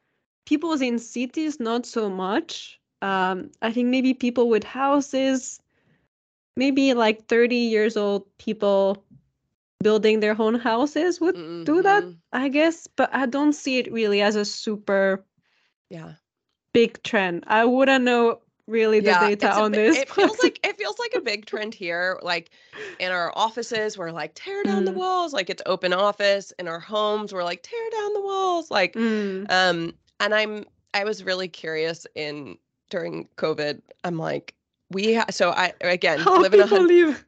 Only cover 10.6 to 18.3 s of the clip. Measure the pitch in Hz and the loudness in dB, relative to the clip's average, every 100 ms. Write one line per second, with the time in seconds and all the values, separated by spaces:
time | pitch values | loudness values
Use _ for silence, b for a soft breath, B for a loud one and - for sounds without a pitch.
10.6 | 233 226 294 294 349 339 330 349 320 170 | 0 0 0 0 -2 0 -2 -2 -6 -8
11.6 | 170 330 381 403 359 170 _ 247 277 277 | 0 2 4 2 0 -10 _ -4 -2 2
12.6 | 320 320 - - 262 247 269 277 294 294 | 2 0 -6 -2 0 0 -2 0 0 0
13.6 | 285 254 - 226 214 202 208 214 208 - | 0 -2 -2 -2 0 2 2 0 -4 -6
14.6 | - 208 208 196 196 196 - _ _ _ | -6 -6 -2 2 2 0 -6 _ _ _
15.6 | _ _ - 170 165 156 _ _ _ _ | _ _ -20 -18 -16 -20 _ _ _ _
16.6 | _ 240 226 - - 220 185 170 - 214 | _ 2 2 0 -2 0 0 -2 0 2
17.6 | 240 254 269 269 247 240 233 | 4 4 4 4 2 2 2